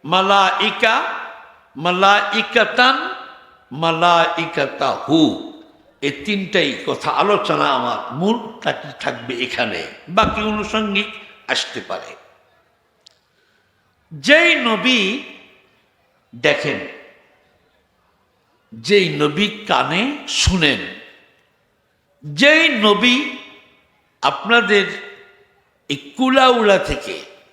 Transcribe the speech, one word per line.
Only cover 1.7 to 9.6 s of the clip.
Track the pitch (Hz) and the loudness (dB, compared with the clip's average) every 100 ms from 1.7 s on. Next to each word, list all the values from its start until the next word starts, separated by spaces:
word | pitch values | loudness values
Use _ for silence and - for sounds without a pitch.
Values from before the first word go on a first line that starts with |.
| 135 | -4
মালাইকাতান, | 170 180 196 202 202 214 - 240 208 - 254 277 - - - - - _ _ | -2 4 4 4 2 -4 0 0 2 4 2 2 -4 -10 -16 -20 -20 _ _
মালাইকাতাহু। | 131 165 160 175 170 165 160 160 - 139 - 135 104 - 160 143 90 - - - _ _ _ | -4 -2 2 4 4 2 -2 -4 -4 -4 -2 -4 -4 2 4 4 2 -12 -18 -20 _ _ _
এই | 139 | -6
তিনটাই | 139 170 202 190 185 147 123 - | -6 -6 -4 -2 0 0 -2 -6
কথা | 127 151 | -4 -2
আলোচনা | 139 190 208 - 151 147 | 0 2 2 0 0 2
আমার | 131 120 110 - | 0 -2 -4 -6
মূল | 135 190 226 214 - | -2 0 0 -4 -6
থাক-, | - - 147 - | -6 -6 -10 -8
থাকবে | 139 120 120 120 | -8 -8 -8 -6
এখানে, | 127 - | -6 -4